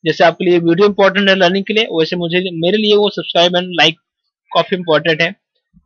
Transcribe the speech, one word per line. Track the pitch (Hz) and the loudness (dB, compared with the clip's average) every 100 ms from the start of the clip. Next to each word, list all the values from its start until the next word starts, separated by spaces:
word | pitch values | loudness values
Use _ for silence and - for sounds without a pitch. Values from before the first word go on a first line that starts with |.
जैसे | 160 151 | -4 2
आपके | 170 165 185 | 2 2 0
लिए | 175 | 2
video | 170 170 208 | 2 2 2
important | 202 196 190 196 | 2 0 2 0
है | 190 | 2
learning | 175 190 190 | 2 0 -2
के | |
लिए, | 220 226 | -4 -2
वैसे | 160 160 180 | -2 -2 -4
मुझे, | 170 175 185 165 | -4 -4 -4 -4
मेरे | 170 208 | -2 0
लिए | 214 208 | 2 2
वो | 208 | 0
subscribe | - 160 175 175 180 | -4 -4 0 2 0
and | 180 170 | -4 0
like | 156 165 _ _ _ _ _ | 0 0 _ _ _ _ _
काफ़ी | 185 170 185 | -4 -2 -6
important | 175 151 165 156 | 0 0 0 0
है। | 170 202 _ _ _ _ | -2 -4 _ _ _ _